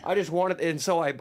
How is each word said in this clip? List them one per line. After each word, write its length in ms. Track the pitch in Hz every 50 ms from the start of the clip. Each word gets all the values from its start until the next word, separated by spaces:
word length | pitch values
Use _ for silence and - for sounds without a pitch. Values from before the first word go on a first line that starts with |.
| -
I 100 | - 185
just 160 | 202 180 151
wanted, 300 | 160 175 185 185 208 -
and 200 | 165 165 156 143
so 220 | - 190 175 170
I, 120 | 160 139 135 123